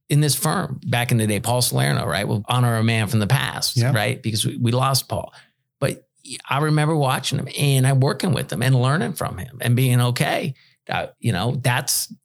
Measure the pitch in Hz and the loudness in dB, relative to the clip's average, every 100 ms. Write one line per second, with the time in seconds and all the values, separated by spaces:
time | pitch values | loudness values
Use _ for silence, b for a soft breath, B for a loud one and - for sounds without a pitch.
0 | - 147 151 - 160 196 - 127 - 120 | 0 2 2 2 0 -2 -4 -6 -2 -2
1 | 120 117 107 101 113 123 120 131 135 139 | 2 2 2 0 0 0 0 0 0 0
2 | 113 80 107 113 107 123 120 113 113 113 | -2 -2 -2 -2 0 0 2 2 2 2
3 | 101 110 101 139 120 - - 123 120 117 | 0 0 2 0 -2 -4 -2 0 2 2
4 | 107 - 110 107 127 - 117 123 131 135 | 0 -2 -4 -2 -2 -2 0 2 0 0
5 | - 92 - B B B _ _ 143 - | -2 -6 -8 B B B _ _ -4 -4
6 | - _ - 120 - 135 151 151 151 160 | -14 _ -16 -12 -4 0 2 2 2 2
7 | 131 151 - - 131 - 143 135 131 135 | 0 -2 -4 -6 -6 -2 2 4 4 4
8 | - - 190 65 - 92 127 131 127 156 | 2 2 0 0 -2 -2 2 4 2 0
9 | - 165 - - 127 120 117 120 131 123 | -2 -4 -6 -8 -12 -4 0 2 4 2
10 | 123 123 151 - - b b b - 87 | 2 0 -2 -2 -4 b b b -6 -6
11 | - - 113 90 113 139 123 123 131 - | -6 -6 -2 -2 -2 -2 -2 -2 -2 -4
12 | - - | -6 -12